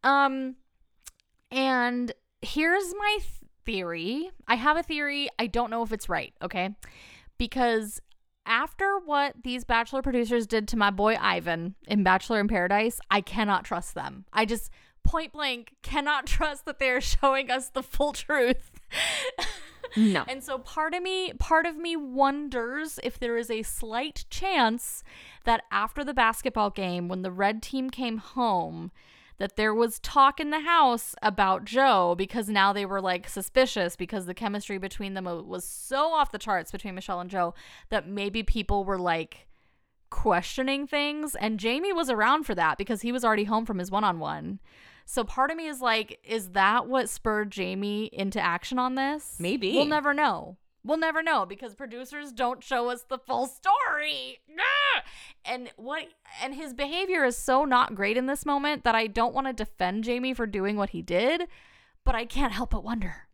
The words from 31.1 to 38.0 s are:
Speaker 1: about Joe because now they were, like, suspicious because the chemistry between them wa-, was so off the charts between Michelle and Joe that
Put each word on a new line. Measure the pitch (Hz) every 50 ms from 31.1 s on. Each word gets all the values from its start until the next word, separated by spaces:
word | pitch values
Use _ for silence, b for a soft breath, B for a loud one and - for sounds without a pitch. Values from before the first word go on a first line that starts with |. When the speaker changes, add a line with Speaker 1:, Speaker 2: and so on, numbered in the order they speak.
| - -
Speaker 1:
about | - 214 190 202 202 190 190 190 208
Joe | 208 220 254 269 269 226 190 180 175 175
because | 175 196 190 - 240 208
now | 202 214 196 190 202
they | 196 208 202
were, | 185 196 196
like, | 190 185 180 180 -
suspicious | - - 202 185 - - 262 262 254 - 220 180 175 -
because | - 180 170 220 202 180
the | 180 185
chemistry | - 233 202 202 208 - - 202
between | 190 190 190 - - 208 196 190
them | 190 185
wa-, | 180 175 165
was | 165 - 185 180 -
so | - - - - - 262 277 302 330 320
off | 311 285 -
the | - 202
charts | - 226 196 175 165 -
between | - - - 208 180
Michelle | 190 - - 190 180
and | 180 180
Joe | 196 185 175 170 170 B B B B B B B
that | 220 208